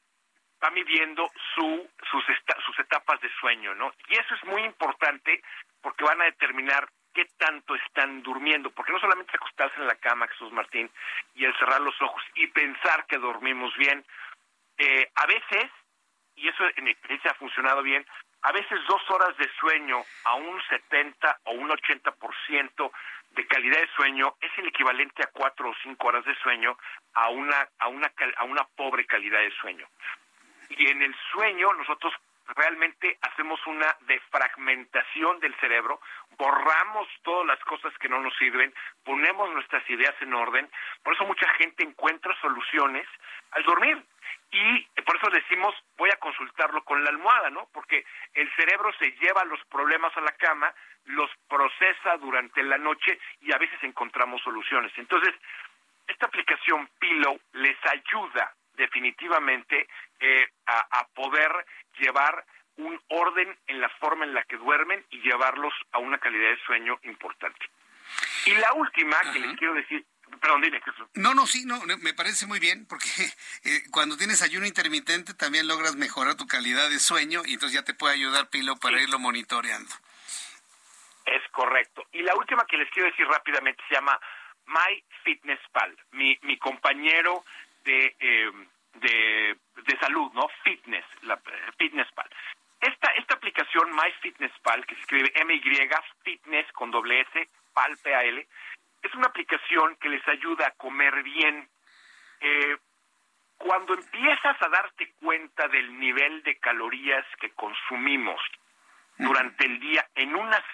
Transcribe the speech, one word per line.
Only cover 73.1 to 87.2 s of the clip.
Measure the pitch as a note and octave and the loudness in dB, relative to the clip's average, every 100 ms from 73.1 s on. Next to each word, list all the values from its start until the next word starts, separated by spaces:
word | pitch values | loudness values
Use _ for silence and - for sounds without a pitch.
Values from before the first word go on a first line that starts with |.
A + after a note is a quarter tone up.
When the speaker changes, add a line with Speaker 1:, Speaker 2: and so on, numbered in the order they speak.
| - F#3 - - - | -2 -4 -6 -16 -8
Speaker 2:
eh, | - D3 - | 0 0 0
cuando | D#3 D3+ D3+ | 0 2 0
tienes | G3+ A3 | 2 4
ayuno | - F3+ G3+ | 4 2 -2
intermitente | F#3+ D#3+ D3+ C#3+ E3+ E3+ G3 | 0 0 0 0 -2 -2 -4
también | D3 D#3 D#3+ | 0 2 2
logras | D#3+ D#3+ C#3+ | 2 0 0
mejorar | C3 C3+ C3+ D3 | -2 0 0 0
tu | C3 | -2
calidad | B2+ B2 B2+ D3 | -2 2 2 2
de | C#3+ | 2
sueño | - E3 D3+ E3+ D#3+ | 2 2 0 -2 -4
y | |
entonces | B2 C#3 C#3 | -4 -2 -2
ya | - | -4
te | |
puede | - D3 C#3+ | 0 2 2
ayudar | C3+ C#3 C3+ | 2 2 0
Pillow | C#3+ C3 C3 | -2 -2 0
para | B2 B2+ | 2 4
Speaker 1:
Sí. | |
Speaker 2:
irlo | C3+ C3+ | 2 2
monitoreando. | B2 A#2 G#2+ A#2+ A#2 G#2+ - - _ - - - - - _ _ _ - - _ - | 0 -2 -2 -2 -2 -4 -8 -16 _ -20 -14 -14 -14 -18 _ _ _ -20 -20 _ -2
Speaker 1:
Es | C3 - | -2 -2
correcto. | - B2 C3 B2 - - | -2 2 2 0 -6 -14
Y | E3+ | -4
la | F3+ G3 | 0 0
última | - A#3+ - | 0 0 2
que | D3+ | 0
les | C#3+ | 0
quiero | F#3+ F3+ | 0 0
decir | - C#3+ | 2 2
rápidamente | D3+ - C#3+ C3+ B2 - | 2 0 0 0 -4 0
se | |
llama | C#3 C#3 C3 - - - - - | 0 2 0 -2 -16 -20 -20 -4
MyFitnessPal, | D#3+ F3+ G3+ - - E3+ D3 C#3+ C3+ - B2 F#2 - - | 0 0 0 -8 -8 -4 -4 -4 -6 -2 -2 -2 -4 -14
mi, | C3 C3+ C3+ | -2 0 0
mi | C#3+ C3 | -2 -4
compañero | C3+ C3 D3 C#3+ D#3 E3 | -4 -2 0 0 2 4